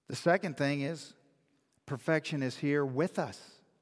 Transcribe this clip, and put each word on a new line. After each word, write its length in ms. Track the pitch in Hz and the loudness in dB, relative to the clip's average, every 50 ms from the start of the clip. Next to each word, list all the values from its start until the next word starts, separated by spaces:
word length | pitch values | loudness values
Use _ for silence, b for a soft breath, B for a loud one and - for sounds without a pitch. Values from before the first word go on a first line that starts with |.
| _ | _
The 80 | - 135 | -10 -6
second 420 | - - 170 170 202 - 180 131 | 0 4 4 4 4 4 0 -2
thing 260 | - 143 139 143 143 139 | 0 0 2 2 0 -2
is 320 | 143 165 143 - - - _ _ _ _ _ _ _ _ _ _ _ _ _ - | -4 -4 -6 -10 -16 -20 _ _ _ _ _ _ _ _ _ _ _ _ _ -10
perfection 560 | - 143 123 - 165 160 156 147 - 160 143 | -8 -8 -4 0 2 2 2 2 0 -2 -2
is 160 | 131 127 - | -2 -2 -2
here 280 | - 151 143 143 147 143 | -2 0 2 2 2 2
with 340 | 135 127 135 165 185 - - | 0 0 0 0 0 0 -2
us. 420 | 160 113 - - - - - - _ _ _ _ | -4 -4 -6 -12 -18 -20 -20 -20 _ _ _ _